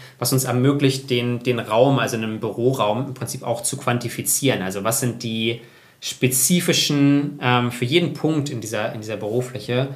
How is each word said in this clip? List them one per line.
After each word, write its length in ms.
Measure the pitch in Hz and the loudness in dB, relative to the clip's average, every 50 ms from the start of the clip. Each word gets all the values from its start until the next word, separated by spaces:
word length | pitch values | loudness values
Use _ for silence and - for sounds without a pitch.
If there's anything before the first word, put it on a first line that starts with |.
| - - - | -20 -20 -8
was 140 | - 127 127 | -6 -4 -2
uns 140 | - 131 - | 0 -2 0
ermöglicht, 640 | 127 120 123 127 143 143 139 143 131 131 - - - | 0 0 2 4 4 4 4 2 2 2 0 -2 -2
den, 300 | 123 120 120 123 120 117 | -2 0 0 0 -2 -2
den 200 | - 127 120 117 | -2 -2 -2 -2
Raum, 400 | 110 107 110 117 131 143 135 120 | -2 2 4 4 6 6 4 4
also 160 | 113 107 117 | 2 0 -2
einen 240 | 113 113 110 110 104 | -2 -4 -4 -4 -4
Büroraum 640 | 113 107 92 117 117 127 131 123 107 104 104 123 139 | -4 -4 -2 0 0 2 2 2 2 0 0 0 -4
im 60 | 139 131 | -6 -8
Prinzip 300 | - - - - 131 - | -8 -8 -8 -8 -6 -4
auch 180 | 117 117 - | -4 -4 -2
zu 140 | - - 131 | -4 -4 -6
quantifizieren. 840 | 131 - 120 120 120 - 110 - - - - - - 143 131 110 95 | -4 -2 -2 -2 -2 -2 -6 -6 -6 -4 -2 -2 2 2 2 2 2
Also 240 | 92 95 92 101 98 | -2 -4 -4 -4 -2
was 160 | 113 117 - | -2 -2 0
sind 220 | 131 120 113 - - | -2 -2 -4 -4 -6
die 360 | 117 113 113 110 117 117 - - - - - - - _ _ | -6 -4 -2 -2 -2 -2 -4 -8 -16 -20 -20 -20 -20 _ _
spezifischen, 1400 | - - - - - 127 127 - - - 180 175 175 175 151 - - - 147 143 143 143 143 143 143 147 - - | -10 -10 -2 0 0 2 2 2 2 4 4 4 4 4 2 2 2 2 4 4 6 6 6 4 2 0 -4 -2
ähm, 300 | - 123 123 123 120 120 | 0 2 4 4 2 0
für 140 | - - 127 | -2 -2 0
jeden 280 | 120 156 180 175 143 139 | 2 2 2 2 2 0
Punkt 360 | - - 156 160 147 135 139 | -2 -2 0 0 0 -2 -2
in 120 | 127 113 | -4 -6
dieser, 320 | 107 110 113 104 110 117 - | -6 -4 -4 -4 -4 -4 -6
in 80 | 110 | -8
dieser 160 | 107 110 110 | -8 -8 -6
Bürofläche, 720 | 98 107 104 113 127 123 - - 110 - - 120 127 143 143 135 | -6 -4 -2 -2 -2 -2 -4 -6 -8 -4 -2 0 0 0 -2 -4